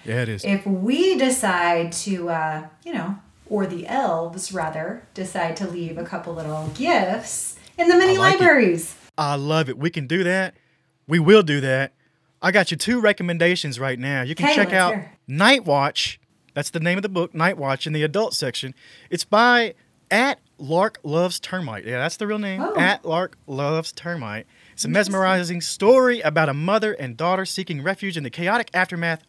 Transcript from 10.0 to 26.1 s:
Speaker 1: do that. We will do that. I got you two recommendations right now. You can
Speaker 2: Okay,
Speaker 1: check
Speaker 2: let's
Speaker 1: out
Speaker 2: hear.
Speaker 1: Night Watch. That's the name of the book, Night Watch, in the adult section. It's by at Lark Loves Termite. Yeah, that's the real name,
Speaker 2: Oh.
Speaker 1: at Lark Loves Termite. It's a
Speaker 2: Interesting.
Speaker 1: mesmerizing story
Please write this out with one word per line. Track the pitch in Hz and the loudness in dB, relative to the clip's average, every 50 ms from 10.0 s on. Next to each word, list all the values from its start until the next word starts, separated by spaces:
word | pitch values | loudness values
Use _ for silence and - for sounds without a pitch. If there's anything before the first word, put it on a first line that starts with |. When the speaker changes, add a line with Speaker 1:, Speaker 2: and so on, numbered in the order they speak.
| 135 | -4
Speaker 1:
do | 120 165 190 175 | -2 0 0 0
that. | 175 185 190 190 - - _ _ _ _ _ _ _ _ _ _ | 0 0 0 -2 -4 -8 _ _ _ _ _ _ _ _ _ _
We | - 160 170 | 0 2 4
will | 151 180 214 214 | 8 8 8 8
do | 185 151 143 143 | 8 6 2 0
that. | 135 131 131 131 135 - _ _ _ _ _ _ _ _ _ _ | 0 0 0 0 0 -4 _ _ _ _ _ _ _ _ _ _
I | - 185 | 0 2
got | 190 208 175 - | 4 4 2 2
you | 170 | -2
two | - - 214 247 247 | -2 -2 0 0 2
recommendations | 214 208 202 - 180 175 170 160 170 175 180 - - 143 120 120 | 4 2 2 2 -2 -2 0 2 2 2 2 0 -2 -6 -6 -4
right | 135 135 127 123 | -4 -4 -4 -4
now. | 127 139 139 131 | -4 -4 -2 -2
You | 123 131 165 | -2 -4 -2
can | - 269 | 0 0
Speaker 2:
Okay, | 294 302 | 2 4
Speaker 1:
check | 247 202 185 | 4 2 4
Speaker 2:
let's | 190 185 | 2 2
Speaker 1:
out | 180 180 214 | 2 2 0
Speaker 2:
hear. | 196 - - - _ _ | -2 -6 -12 -18 _ _
Speaker 1:
Night | - 135 160 202 240 277 254 202 | -6 0 4 4 6 4 4 2
Watch. | 160 143 139 139 143 - - - - - - _ _ _ _ _ _ - | 2 2 2 2 0 -2 -4 -6 -6 -8 -12 _ _ _ _ _ _ -6
That's | 143 139 - | -6 -6 -4
the | - 165 | -4 -2
name | 160 175 180 196 | 0 0 0 0
of | |
the | 202 202 | -2 -2
book, | 190 175 175 170 - | -2 -2 -2 -2 0
Night | 156 165 185 196 | 0 0 0 0
Watch, | - 139 135 135 - - | 0 -2 -2 -2 -2 -4
in | 160 | -4
the | 156 151 | -2 0
adult | 151 151 143 202 220 - - | 0 0 0 0 -2 -2 -2
section. | - 147 127 - - 131 127 - _ - - - - - - | -4 -4 -4 -4 -6 -8 -10 -12 _ -20 -20 -20 -20 -10 -6
It's | 180 170 - | -6 -6 -2
by | - 208 214 240 247 240 240 226 214 - _ _ _ _ _ _ - | 2 4 4 6 6 6 4 2 0 -6 _ _ _ _ _ _ 0
at | 190 220 254 285 - - _ _ _ - | 0 2 2 0 -2 -6 _ _ _ -14
Lark | 143 135 160 175 196 220 - - | -6 -2 0 2 2 0 -2 -6
Loves | - 147 151 165 180 180 175 - | -6 -2 0 0 0 0 -2 -8
Termite. | - - 185 185 170 117 107 98 - | -8 -8 -8 -6 -6 -6 -8 -10 -8
Yeah, | 110 123 123 | -6 -4 -2
that's | 139 170 - | -2 -4 -4
the | - 214 | -6 -6
real | 208 214 214 | -6 -4 -4
name, | 208 196 190 190 | -6 -6 -6 -6
Speaker 2:
Oh. | 320 415 427 | -6 -4 0
Speaker 1:
at | 349 175 190 202 - - | 2 2 2 0 -2 -2
Lark | 165 160 175 185 - - _ _ | -4 -2 -2 -2 -4 -8 _ _
Loves | 147 135 135 143 143 160 160 160 - | -10 -6 -4 -2 -2 -2 -4 -4 -8
Termite. | - - - 170 175 151 117 104 104 113 - _ _ _ _ _ | -12 -12 -10 -10 -8 -8 -8 -8 -10 -10 -12 _ _ _ _ _
It's | _ - - | _ -8 -4
a | - | 0
Speaker 2:
Interesting. | 165 208 196 196 | 2 2 2 2
Speaker 1:
mesmerizing | 196 190 190 185 190 180 175 165 180 175 | 2 2 2 2 2 2 0 -2 -6 -6
story | - - - - 196 220 262 262 254 247 | -6 -8 -4 2 4 6 6 6 6 4